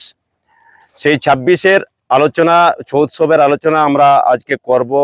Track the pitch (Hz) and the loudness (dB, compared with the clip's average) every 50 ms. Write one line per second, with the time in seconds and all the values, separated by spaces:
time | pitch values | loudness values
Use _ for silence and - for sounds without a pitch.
0 | - - - _ _ _ _ _ _ _ _ _ _ _ _ _ _ _ _ - | -10 -12 -16 _ _ _ _ _ _ _ _ _ _ _ _ _ _ _ _ -4
1 | - 147 151 135 - 147 143 131 127 151 180 165 - 190 190 196 - - _ _ | -2 -2 -2 0 0 0 -2 0 0 0 0 2 2 2 2 0 0 -6 _ _
2 | _ - 127 135 147 165 - - 165 165 170 170 175 165 - - - - - 143 | _ -2 0 0 0 0 0 0 0 2 2 2 2 2 0 -4 -8 -6 -2 -2
3 | 151 135 - - 165 151 160 151 143 139 147 139 - 151 156 156 151 143 143 143 | -2 -2 -2 -4 0 0 2 2 2 2 0 -2 -2 -2 -2 0 0 0 0 2
4 | 143 139 139 135 - - 127 120 - - 139 - - 120 127 123 123 120 135 143 | 2 2 2 2 2 0 -2 -2 -4 -8 -8 -8 -4 -2 -2 -2 -2 -2 -2 -2